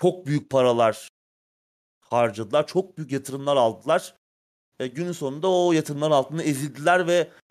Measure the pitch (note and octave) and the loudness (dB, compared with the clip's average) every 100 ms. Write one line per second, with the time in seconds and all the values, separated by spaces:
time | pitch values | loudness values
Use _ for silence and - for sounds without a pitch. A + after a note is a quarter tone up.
0 | F3+ F3+ C#3 D3 - C3+ B2+ A#2+ A2+ G#2+ | -2 -2 -4 -4 0 2 2 4 2 0
1 | - _ _ _ _ _ _ _ _ _ | -8 _ _ _ _ _ _ _ _ _
2 | - A#2+ A#2 G2+ G#2 D3 D3 F3 F#3+ - | -4 0 0 -2 -2 -2 0 -2 -4 -8
3 | C3+ C3+ C3+ C3+ C#3+ C#3 A2+ G2+ B2+ F3+ | -8 -8 -6 -6 0 2 2 0 0 0
4 | - _ _ _ _ _ _ - C3 B2 | -2 _ _ _ _ _ _ -10 -10 -6
5 | F3 E3+ C#3 C#3+ F#3 F3+ F3 D#3+ D3+ C#3+ | -8 -6 -8 -4 0 2 4 2 0 -2
6 | D#3 C#3+ C3 D#3 D3+ C3 D3 A#2+ D#3 F3+ | 2 2 0 -2 -2 -2 -4 -2 2 2
7 | E3+ F3 D3+ - _ | 4 0 0 -6 _